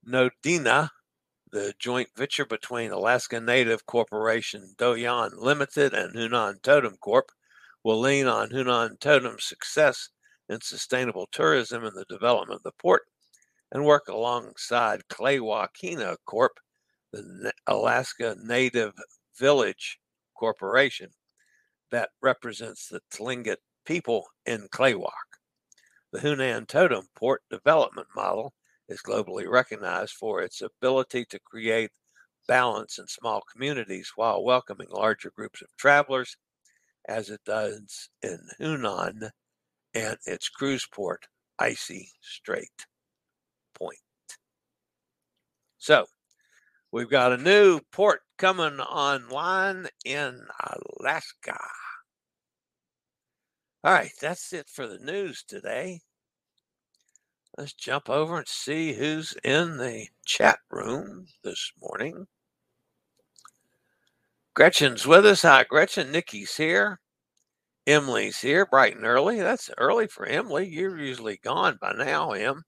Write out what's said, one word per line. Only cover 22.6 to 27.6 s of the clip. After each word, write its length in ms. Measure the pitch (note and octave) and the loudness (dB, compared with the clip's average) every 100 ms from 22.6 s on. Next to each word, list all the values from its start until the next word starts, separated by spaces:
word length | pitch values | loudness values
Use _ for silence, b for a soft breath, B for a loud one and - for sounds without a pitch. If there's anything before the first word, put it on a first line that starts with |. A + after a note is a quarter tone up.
| A2+ G#2 - | -14 -14 -14
the 140 | - _ | -14 _
Tlingit 460 | - A2+ B2 A2+ G2+ _ _ - | -12 -8 -6 -4 -6 _ _ -6
people 420 | E3 D#3+ A2+ - _ - | -6 -2 -2 -2 _ -6
in 220 | A2+ G2+ | -6 -8
Klaywak. 720 | - C3 A2 - - - - _ _ _ b b b b | 2 2 2 -4 -10 -16 -20 _ _ _ b b b b
The 80 | - | -6
Hunan 480 | D3 D3 C3 A2+ A2 | -2 0 0 -2 -2
Totem 400 | C#3 F3+ A2+ - _ | 4 4 4 -4 _
Port 260 | A#2+ C3+ _ | -2 -2 _
development 600 | F#2+ | -4